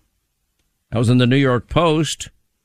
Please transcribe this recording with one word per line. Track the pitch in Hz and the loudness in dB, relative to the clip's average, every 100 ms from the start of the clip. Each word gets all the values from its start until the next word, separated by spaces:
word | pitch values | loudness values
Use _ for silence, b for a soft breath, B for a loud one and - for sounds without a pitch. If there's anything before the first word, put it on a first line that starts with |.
| _ _ _ _ _ _ _ _ _ | _ _ _ _ _ _ _ _ _
That | 110 | -4
was | 117 | 0
in | 123 | 2
the | 123 | 2
New | 135 | 2
York | 139 123 - | 0 -2 -2
Post. | 147 170 156 151 - - - _ _ | 0 0 0 -2 -8 -16 -20 _ _